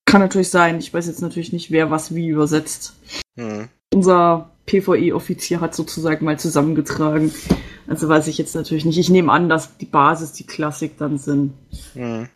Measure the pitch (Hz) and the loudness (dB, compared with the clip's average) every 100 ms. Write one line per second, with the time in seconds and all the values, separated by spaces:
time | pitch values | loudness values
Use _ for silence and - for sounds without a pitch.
0 | - 196 190 190 180 180 170 165 - 170 | 4 6 6 2 2 4 4 2 -4 -6
1 | 170 156 170 170 165 175 - 160 156 156 | -6 -6 -6 -6 -6 -8 -2 0 2 -2
2 | - 165 165 151 151 156 156 - - _ | -4 -6 -2 0 2 0 -2 -12 -14 _
3 | - - - - 113 104 113 _ - 190 | -14 -14 -14 -12 -10 -10 -12 _ -2 2
4 | 185 180 170 165 - _ - 196 190 170 | 4 6 4 2 -4 _ -2 0 2 2
5 | 165 170 - 180 - 170 165 - 160 - | 2 -2 -4 -8 -4 -4 -4 -6 -8 -4
6 | 160 156 160 147 165 147 151 151 147 - | -2 -2 -2 -2 -2 0 2 0 -2 -2
7 | 151 156 156 - - - - - - 160 | 0 2 0 -2 -2 -2 -2 -16 -8 -4
8 | 156 156 156 151 156 165 151 156 165 165 | 2 2 2 -6 -6 -6 -4 -2 0 2
9 | 175 185 156 147 175 160 - - - 151 | 4 4 6 4 4 0 -2 -16 -2 2
10 | 143 160 156 - - - 151 147 156 - | 4 2 -6 -14 -14 -6 -6 -4 -8 -6
11 | 151 139 147 143 139 135 - - - 131 | -4 -4 -2 0 0 -6 -16 -16 -16 -12
12 | 120 113 123 | -8 -8 -6